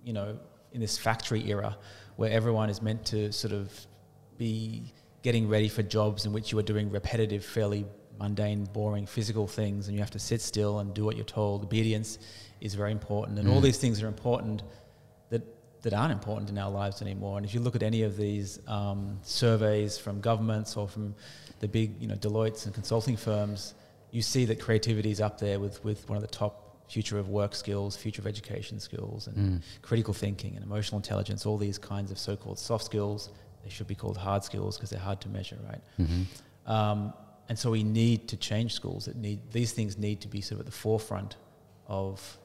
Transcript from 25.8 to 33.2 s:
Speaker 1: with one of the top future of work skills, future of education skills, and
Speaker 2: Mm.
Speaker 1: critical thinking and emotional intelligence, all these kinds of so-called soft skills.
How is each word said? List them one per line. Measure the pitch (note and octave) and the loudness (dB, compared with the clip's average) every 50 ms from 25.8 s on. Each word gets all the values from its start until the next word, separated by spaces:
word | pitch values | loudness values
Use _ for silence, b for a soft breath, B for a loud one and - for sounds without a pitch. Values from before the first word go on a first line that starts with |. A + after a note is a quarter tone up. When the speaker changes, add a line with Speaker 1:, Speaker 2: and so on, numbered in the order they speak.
| - | -2
Speaker 1:
with | G#2+ G#2 - - - | -2 -2 -2 -2 -4
one | G#2+ G#2 | -2 -2
of | G#2+ | -2
the | G#2+ | -4
top | - - G#2+ G#2 - - - - - - - - | -2 -2 -2 -2 -2 -6 -20 -20 -20 -20 -18 -6
future | - - G#2+ - G#2 G#2 | -4 -2 -2 0 0 -2
of | G2+ F#2+ | -2 0
work | G2+ G#2 G2+ G2+ - | 2 2 2 2 0
skills, | - - - G2+ G2+ G2+ G2+ G2 - | -4 -4 -2 -2 -2 -2 -2 -4 -4
future | - G#2+ G#2+ - | -6 -6 -6 -4
of | G2+ G#2+ | -6 -6
education | G#2 G#2 G#2 - G#2+ - G#2 - - G#2 | -6 -6 -8 -8 -8 -8 -6 -6 -8 -10
skills, | G2+ - - - G#2 G#2 - - - - | -8 -8 -8 -8 -6 -6 -8 -8 -8 -4
and | G#2 G2+ | 0 2
Speaker 2:
Mm. | G2+ G2 F#2 F2 B B B B - | 4 4 4 2 B B B B -2
Speaker 1:
critical | - A#2+ A#2 A2 - G2 | 2 2 2 4 2 0
thinking | - - G#2 G2 F#2+ - F#2+ - | 0 0 -2 -2 -2 -6 -8 -8
and | G2+ G2+ | -8 -8
emotional | G#2 G#2 G#2 G#2 - - G#2+ | -4 -2 -2 -2 0 -2 -2
intelligence, | G2 - G#2 G2 G2+ - G2 G#2 - | -2 0 0 0 0 -2 -4 -4 0
all | G#2+ G#2+ G#2 | -2 0 0
these | G#2 G2+ G2+ G2+ | 0 -2 -2 -4
kinds | - - G2 G2+ G2+ F#2+ | -6 -6 -4 -4 -4 -4
of | G2 - | -6 -6
so-called | - - G#2 - - G2+ G2 - | -4 -4 -6 -6 -6 -8 -10 -8
soft | - - A#2+ G#2+ - | -4 -2 -2 -2 -2
skills. | - - G#2+ G#2 G#2 G#2 G2+ | -2 -2 0 0 0 -2 -4